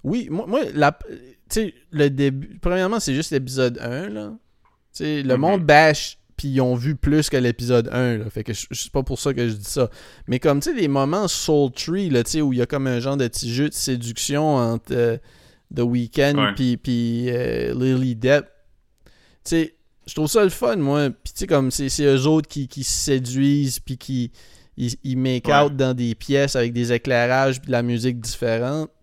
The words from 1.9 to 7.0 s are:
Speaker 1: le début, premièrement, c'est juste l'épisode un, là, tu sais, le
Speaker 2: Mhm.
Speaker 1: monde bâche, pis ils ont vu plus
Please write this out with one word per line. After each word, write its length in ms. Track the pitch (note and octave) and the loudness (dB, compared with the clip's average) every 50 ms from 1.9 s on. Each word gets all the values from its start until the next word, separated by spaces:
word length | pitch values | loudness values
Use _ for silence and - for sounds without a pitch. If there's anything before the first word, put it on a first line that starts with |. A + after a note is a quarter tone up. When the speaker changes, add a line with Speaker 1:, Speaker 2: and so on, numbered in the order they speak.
Speaker 1:
le 180 | E3 D3 D3 C#3+ | 0 2 2 2
début, 500 | C3+ C3 C#3 C#3 C3+ C3+ C#3+ - - - | 4 2 0 0 0 -2 -10 -12 -14 -4
premièrement, 380 | - F3 F3+ F#3 F#3 F#3 A3+ A3 | -2 -2 0 0 0 0 -2 -2
c'est 160 | - D3+ C3 | -2 -2 -2
juste 160 | C#3+ D#3+ - | -2 -2 -2
l'épisode 480 | D3+ C3+ C3 B2 C3 C3+ B2+ B2 A#2+ A#2 | -2 -4 -4 -2 0 0 0 0 0 -4
un, 280 | A2+ A#2 B2 C#3 F#3 G#3 | -8 -8 -8 -8 -8 -8
là, 240 | G#3+ G#3+ - - A3 A#3 _ _ _ _ _ _ _ _ _ _ _ | -10 -10 -12 -12 -14 -18 _ _ _ _ _ _ _ _ _ _ _
tu 120 | - - | -8 -4
sais, 180 | D3+ D3+ C#3+ C#3 | -4 -4 -2 0
le 120 | C3 B2+ | 2 2
Speaker 2:
Mhm. 40 | C3 | 2
Speaker 1:
monde 220 | C#3+ E3+ G3+ F#3+ D#3+ | 4 2 2 2 6
bâche, 520 | D3 D3 D3+ D#3+ D#3 D3 - - - - _ _ _ _ | 8 8 8 8 8 4 2 -4 -10 -12 _ _ _ _
pis 140 | - - C#3+ | -8 -6 -2
ils 100 | C3 C3 | 0 2
ont 120 | C3 B2+ B2 | 2 2 0
vu 200 | A#2+ A#2 D3+ D3+ | 0 -2 -4 -2
plus 340 | - | 0